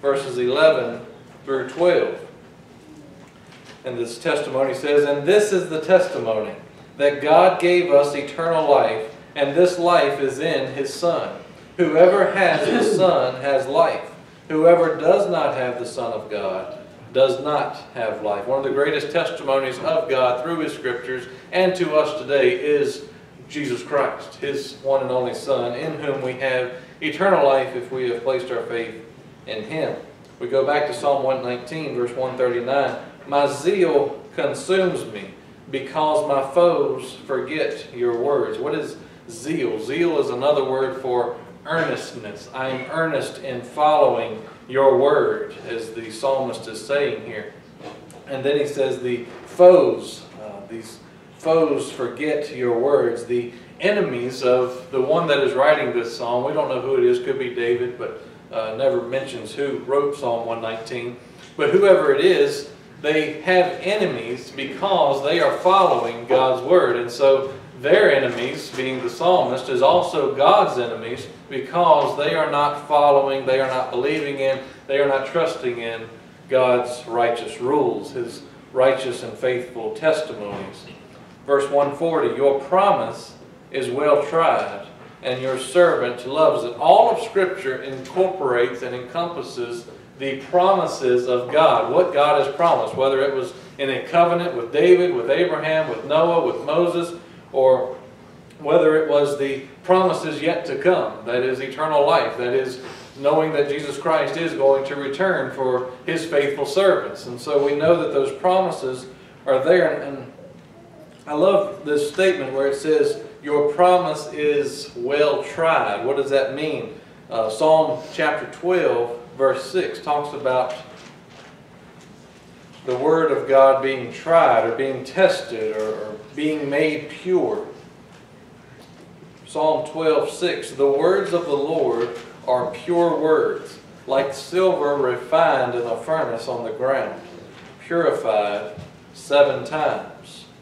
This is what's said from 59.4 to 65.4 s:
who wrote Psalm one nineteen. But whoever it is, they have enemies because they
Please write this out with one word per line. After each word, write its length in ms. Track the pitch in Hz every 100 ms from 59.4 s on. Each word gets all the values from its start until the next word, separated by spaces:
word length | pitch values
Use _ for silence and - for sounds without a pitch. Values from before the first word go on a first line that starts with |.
| 104
who 280 | - 139 123 123
wrote 300 | 139 143 143
Psalm 280 | 131 117 117
one 160 | 113
nineteen. 540 | 113 113 - 123 120 120 - - - -
But 140 | 147
whoever 440 | 190 196 175 147
it 100 | 135
is, 460 | 175 165 139 - - - - -
they 400 | 147 156 147 -
have 380 | 175 185 175 -
enemies 680 | 180 208 175 123 113 127 - 139
because 680 | 139 - 196 185 143 135
they 160 | 139 170